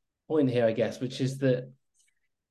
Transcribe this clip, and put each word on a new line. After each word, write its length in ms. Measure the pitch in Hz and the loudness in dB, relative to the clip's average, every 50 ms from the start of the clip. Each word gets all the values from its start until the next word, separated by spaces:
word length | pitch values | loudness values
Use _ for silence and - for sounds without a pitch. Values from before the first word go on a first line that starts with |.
| _ _ _ _ _ | _ _ _ _ _
point 240 | - 156 156 139 127 | -2 0 2 2 2
here, 160 | 117 123 117 | 2 2 2
I 60 | 113 110 | 2 2
guess, 260 | 120 110 104 - - | 2 0 -2 -2 -4
which 220 | 131 127 - - | -8 -8 -4 -4
is 180 | 131 123 - - | -4 -4 -2 0
that, 320 | 135 131 123 - - - - _ _ _ _ _ _ _ _ _ _ _ _ _ _ _ | 2 2 2 0 -2 -8 -16 _ _ _ _ _ _ _ _ _ _ _ _ _ _ _